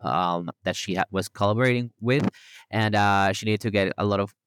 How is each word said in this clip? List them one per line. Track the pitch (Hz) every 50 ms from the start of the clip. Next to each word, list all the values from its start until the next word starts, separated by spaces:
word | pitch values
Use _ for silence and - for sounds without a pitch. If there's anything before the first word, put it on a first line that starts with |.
um, | - 82 62 82 90 87 87 87 87 82 - _ -
that | 92 90
she | - - - 92
ha-, | 90 - -
was | - 95 92 -
collaborating | - - 104 101 107 113 127 127 123 123 123 117 - -
with, | 104 117 127 143 - - - - - - - - - _
and, | - 107 110 107 104
uh, | 104 101 101 101 98 98 98 95
she | - -
needed | 110 107 104
to | - 117
get | 101 101 95 95 - -
a | 101
lot | 104 101 98
of | 98 98 - _ _